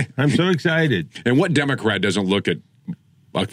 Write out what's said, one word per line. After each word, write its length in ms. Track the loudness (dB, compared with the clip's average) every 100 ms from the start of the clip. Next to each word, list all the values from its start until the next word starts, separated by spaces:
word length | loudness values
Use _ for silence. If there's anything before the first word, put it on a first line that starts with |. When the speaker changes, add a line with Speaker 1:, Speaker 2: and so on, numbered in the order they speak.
| -4
Speaker 1:
<laughs> 80 | -2
Speaker 2:
I'm 120 | 0
so 180 | 2 0
excited. 600 | 0 0 0 0 0 -4 -6 0
Speaker 1:
And 120 | 2
what 140 | 2
Democrat 480 | 2 0 0 0 0
doesn't 240 | 0 0 0
look 200 | 0 0
at 100 | -4 -6 _ -14 -14 _ _ _
a 140 | -6 -4